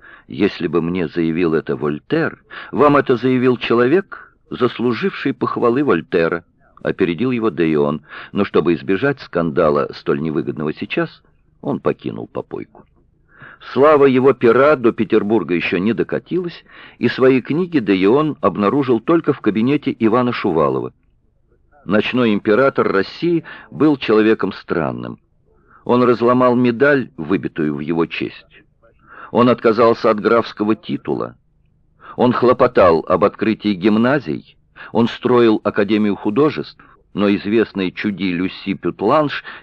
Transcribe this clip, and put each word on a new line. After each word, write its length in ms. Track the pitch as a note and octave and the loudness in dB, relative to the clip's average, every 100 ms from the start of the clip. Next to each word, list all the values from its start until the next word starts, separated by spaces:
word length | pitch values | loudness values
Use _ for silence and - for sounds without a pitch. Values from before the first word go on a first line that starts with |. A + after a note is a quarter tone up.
| - - _ | -20 -20 _
«Если 400 | B1 G2 - E2 | -2 -2 -2 -2
бы 160 | E2 | -2
мне 260 | E2 F#2 D#2+ | -2 -4 -4
заявил 460 | E2+ E2 D#2+ F2 | -2 -2 0 0
это 220 | D#2 C#2+ C2+ | 0 -2 -4
Вольтер, 680 | D2 D2 - D#3 D3 - _ - - | -4 -6 -4 -4 -4 -8 _ -20 -10
вам 260 | G#2 D3 C#3+ | 2 4 4
это 180 | C3 A#2+ | 2 0
заявил 400 | B2+ B2+ B2+ A#2+ | 0 2 0 0
человек, 800 | - A#2 A#2+ F3 - - - _ _ | 0 2 2 2 -2 -16 -20 _ _
заслуживший 840 | - A#2+ - A#2+ A2+ F#3+ - C#3 | -4 -2 0 -2 -2 -4 -4 -6
похвалы 520 | C3 B2+ - A#2 B2 | -4 -6 0 0 2
Вольтера», 600 | C#3+ F2 - F2+ E2 E2+ - _ _ _ | 2 0 0 0 0 -2 -8 _ _ _
опередил 480 | - D2+ F2+ E2+ B2+ | -6 0 -2 0 -2
его 180 | B2 A2 | 0 -2
де 240 | E2+ E2 | 0 0
Ион, 300 | D#2 D2 D2+ - - - | 2 0 -2 -8 -20 -8
но 120 | - | -4
чтобы 300 | G2+ G2 E2 | 0 0 2
избежать 460 | D#2+ C#2 F#2+ C#3 C#3 | -2 -2 -2 -2 -4
скандала, 680 | - F2 E2 D2 D#2+ D2 C2 | -6 -4 -2 0 2 0 -4
столь 260 | - - D2 | -8 -6 -4
невыгодного 540 | D#2 D2+ - - D2+ | -2 -4 -6 -6 -8
сейчас, 480 | - G#2+ - E3 - _ _ _ _ | -8 -8 -6 -6 -8 _ _ _ _
он 180 | - C3+ | -8 -4
покинул 460 | - - C2+ A1 A1+ | -4 -4 -8 -12 -12
попойку. 580 | B1+ - - - - - _ _ _ _ _ - - - | -12 -12 -14 -14 -20 -20 _ _ _ _ _ -20 -20 -8
Слава 340 | A#2+ D3 D3+ C#3 | 2 4 6 4
его 260 | B2+ C3 | 4 2
пера 420 | B2+ A#2 A#2 C#3+ D3 | 4 2 4 4 4
до 160 | A2+ | 2
Петербурга 640 | - G2+ A2 G2+ A2 E2 | 0 0 0 2 -2 0
ещё 240 | F2 - F2+ | -4 -2 -2
не 140 | G2+ | -2
докатилась, 720 | F#2+ E2 D#2+ - E3+ F3 - _ - - _ | -2 -4 -4 -4 -6 -6 -12 _ -20 -20 _
и 100 | A#2 | -4
свои 320 | - C3 C3 | 2 2 2
книги 380 | - D3 F3+ C#3+ | 0 -4 -2 -2
де 160 | G#2 F#2+ | 0 2
Ион 320 | F#2+ C3+ D#3 - | 4 2 0 -2
обнаружил 580 | G2 F2 G2+ C3+ C3 A2 | -4 0 0 0 0 -2
только 320 | - E3+ D#3 | 2 0 0
в 80 | C#3 | -2
кабинете 540 | A2 G2 A#2+ D3 - - | -2 0 0 -2 -4 -2
Ивана 340 | A2 A#2 B2 | 0 2 0
Шувалова. 600 | A#2 G#2+ E2 C#2+ C2 B1 - _ _ _ _ _ _ _ _ | -2 -2 0 0 -2 -6 -14 _ _ _ _ _ _ _ _
Ночной 500 | - G#2+ - A#2+ A#2+ | -2 -2 0 0 0
император 540 | G2+ G#2 G#2+ C3+ B2+ G#2+ | 0 0 2 2 0 0
России 560 | F#2+ F#2+ - E3+ E3+ - - - | 0 -4 -4 -2 -2 -4 -18 -18
был 260 | D3 D#3 C#3 | 0 0 0
человеком 560 | - A2 A2 G#2+ F#2 | 2 2 4 2 -2
странным. 680 | - - F#2 D2 A#1+ A#1+ A1+ _ _ _ _ _ _ - | -6 -6 -4 -4 -6 -10 -14 _ _ _ _ _ _ 0
Он 140 | B2 | 2
разломал 520 | B2 A2+ A#2+ B2 B2+ | 2 2 2 4 2
медаль, 580 | B2 B2 A#2 C#3+ C#3+ A2+ - | 2 0 2 2 2 -2 -10
выбитую 580 | D2+ F#2+ C2+ - D2+ | -4 -4 -4 -4 -4
в 60 | C#2+ | -4
его 240 | D2+ E2 | -4 -2
честь. 580 | E2 - A#1 - _ _ _ _ _ _ _ - - | -2 -4 -10 -12 _ _ _ _ _ _ _ -20 -4
Он 180 | G#2+ B2 | 2 2
отказался 640 | A2+ A#2+ G#2+ A#2 A#2 A#2 | 4 2 4 4 4 0
от 100 | G#2+ | 0
графского 560 | G2+ A#2 A2 - G#2 A2 | 2 2 0 -4 -2 -2
титула. 600 | - C#3 - B1+ A1+ A#1+ _ _ _ _ _ _ - | -4 -8 -6 -6 -8 -12 _ _ _ _ _ _ -16
Он 200 | - B2 | 0 0
хлопотал 720 | A2+ A#2+ - B2+ - F#2 E2 - | 4 2 4 2 6 4 4 2
об 160 | F2+ | 2
открытии 480 | G2 - G#2 G#2 G#2 | 2 0 -2 0 -2
гимназий. 840 | F#2+ G#2 G#2+ A#2+ D3 G2+ B1+ - _ _ - - | 0 2 2 2 0 -4 -10 -10 _ _ -20 -6
Он 160 | - A#2 | -2 -2
строил 540 | - A#2+ B2 A#2 G#2+ | -2 2 4 4 4
Академию 500 | G#2 G#2 G2+ G#2+ G#2+ | 0 -2 0 0 0
художеств, 640 | F#2+ G#2+ G#2 D3+ D#2 C#2 - - _ _ | -2 -2 0 0 -2 -10 -16 -20 _ _
но 200 | - G2+ G2 | -2 0 0
известный 540 | G2+ A2+ G2+ G2+ F#2 | 0 0 0 -2 -6
чуди 440 | - A2 F#2 F#2+ | -4 -6 -4 -4
Люси 400 | F2 F#2 - G2 | -4 -6 -6 -8
Пютланш 680 | F#2+ F2 E2 G2+ D3+ D3 - - - | -6 -6 -2 0 0 0 -6 -12 -20